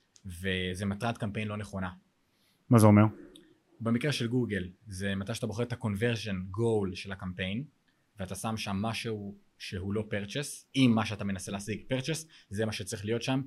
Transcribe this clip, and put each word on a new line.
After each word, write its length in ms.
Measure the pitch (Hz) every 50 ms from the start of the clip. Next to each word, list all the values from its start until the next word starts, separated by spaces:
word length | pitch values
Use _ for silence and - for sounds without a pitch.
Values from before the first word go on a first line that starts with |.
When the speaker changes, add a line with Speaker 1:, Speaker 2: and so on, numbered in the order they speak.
| _ _ _ - -
Speaker 1:
וזה 580 | 95 87 85 90 95 92 92 92 92 90 92 104
מטרת 320 | 98 98 101 117 117 117 -
קמפיין 300 | 120 104 92 110 107 107
לא 80 | 104
נכונה. 340 | 104 104 - - 95 92 92 92 - - _ _ _ _ _ _ _ _ _ _ _ _ -
Speaker 2:
מה 80 | 123 113
זה 80 | 107
אומר? 160 | 107 104 104 107 104 - - - - - - - - - _ _ _ _ -
Speaker 1:
במקרה 320 | 110 113 117 120 151 151
של 140 | 131 - 123
גוגל, 420 | 113 120 127 120 104 104 95 90 90 90 _ _
זה 280 | 107 98 92 98 98 98
מתי 200 | 95 98 - 117
שאתה 120 | - -
בוחר 160 | 110 104 113
את 100 | 120 120
ה-conversion 840 | 120 - - 110 101 98 117 120 117 107 98 110 98 92 92 95 92
goal 380 | 104 117 113 113 107 98 92 92
של 180 | - - 98
הקמפיין, 520 | 95 92 90 92 90 101 95 92 98 117 151 156 - _ _ _ _ _ _ _ _ -
ואתה 160 | 95 90 98
שם 220 | - - 113 110
שם 200 | 104 - 107 98
משהו 580 | 95 104 113 117 - - 117 110 104 101 101 101 - _ _ _ _
שהוא 340 | - - - 92 95 101 101
לא 100 | 110 104 -
purchase, 540 | - 104 98 101 - 139 143 - - - - _ -
אם 160 | 135 135 120 113
מה 120 | 110 107
שאתה 180 | 104 104 - 104
מנסה 280 | 101 98 92 - -
להשיג 280 | 101 101 101 110 104 95 - -
purchase, 260 | 131 127 131 - 156 156 - - - - - _
זה 160 | 101 101 110
מה 60 | 110
שצריך 320 | 107 - 101 - - 101 98
להיות 180 | 104 113 117
שם. 180 | - - 131 139 131